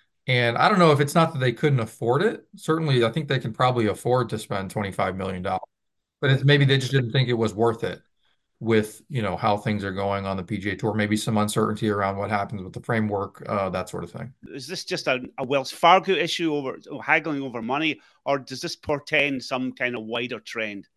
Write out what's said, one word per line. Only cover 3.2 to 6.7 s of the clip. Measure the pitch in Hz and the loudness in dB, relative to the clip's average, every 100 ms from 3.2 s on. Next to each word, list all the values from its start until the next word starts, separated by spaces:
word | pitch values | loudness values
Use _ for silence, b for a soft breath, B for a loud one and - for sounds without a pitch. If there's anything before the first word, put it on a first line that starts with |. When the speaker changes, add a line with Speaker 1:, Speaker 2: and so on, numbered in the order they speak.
| 143 | -2
Speaker 1:
they | 131 | -2
can | 120 | -2
probably | 107 127 120 107 | 0 2 4 2
afford | 95 127 127 117 | 0 2 2 2
to | 107 | -4
spend | - 101 95 | -4 -6 -4
twenty-five | 110 101 92 95 | -4 -4 -2 -2
million | 95 92 92 | -2 -4 -4
dollars, | 92 92 - _ _ _ _ - | -4 -4 -6 _ _ _ _ -4
but | 139 | 0
it's, | 135 | 2
maybe | 135 143 | 4 4
they | 139 | 4